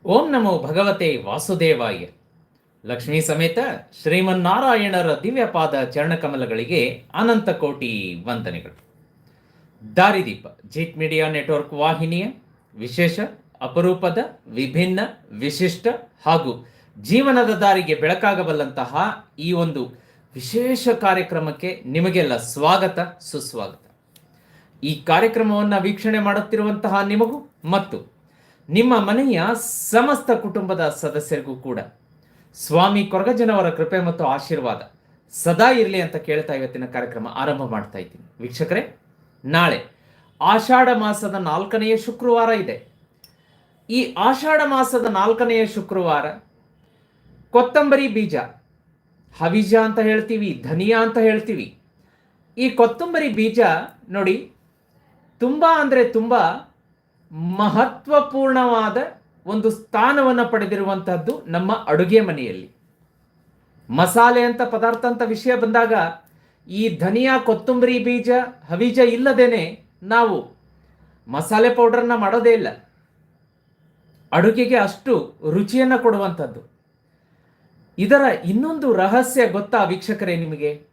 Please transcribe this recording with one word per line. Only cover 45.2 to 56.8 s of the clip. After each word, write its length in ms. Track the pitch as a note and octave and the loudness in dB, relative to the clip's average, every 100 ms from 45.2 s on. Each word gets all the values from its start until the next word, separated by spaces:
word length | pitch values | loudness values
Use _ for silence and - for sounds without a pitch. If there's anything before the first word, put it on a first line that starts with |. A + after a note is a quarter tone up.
| G#3 A3+ A#3+ A3+ A3 | 2 2 2 2 0
ಶುಕ್ರವಾರ 600 | G#3+ - F#3+ F3 D3 D3 - _ _ _ _ _ _ _ _ _ - _ | -2 -4 -2 0 0 -2 -10 _ _ _ _ _ _ _ _ _ -20 _
ಕೊತ್ತಂಬರಿ 560 | A#3+ B3 D4 C#4+ C#4 C4+ | 2 4 2 4 2 2
ಬೀಜ, 280 | G#3 G3 C#3+ A#2 - _ _ _ _ _ _ _ - | -2 -2 -4 -6 -14 _ _ _ _ _ _ _ -4
ಹವಿಜ 360 | E3 G3+ G3 A3 | 0 2 4 4
ಅಂತ 240 | A3 A3 | 4 0
ಹೇಳ್ತೀವಿ, 640 | G#3+ A3 A3 A3 G3+ B2+ B2+ | 0 0 -2 -4 -4 -6 -6
ಧನಿಯಾ 340 | D#3+ G3+ A3+ | -2 2 2
ಅಂತ 160 | A3+ A#3 | 2 2
ಹೇಳ್ತೀವಿ. 600 | A3 G#3+ A3 F#3 G#2+ _ _ _ _ _ _ _ _ - | 2 2 -2 -6 -8 _ _ _ _ _ _ _ _ -2
ಈ 120 | B3+ | -2
ಕೊತ್ತಂಬರಿ 600 | - A#3 A3+ E4+ E4 D4 | 4 2 2 -4 -2 -2
ಬೀಜ 300 | G#3+ A3 A3 G3+ D#3+ G#3+ - - | 0 0 2 2 2 -4 -16 -10
ನೋಡಿ, 420 | F#3+ F#3 A3 - _ _ _ _ _ _ _ _ _ | -4 0 -2 -4 _ _ _ _ _ _ _ _ _
ತುಂಬ 260 | B3 D4+ E4 D#4+ | -2 2 4 4
ಅಂದ್ರೆ 280 | C#4+ C4 | 2 2
ತುಂಬ 300 | A#3+ A3+ A3+ A#3+ - - - _ | 2 0 2 2 2 -2 -12 _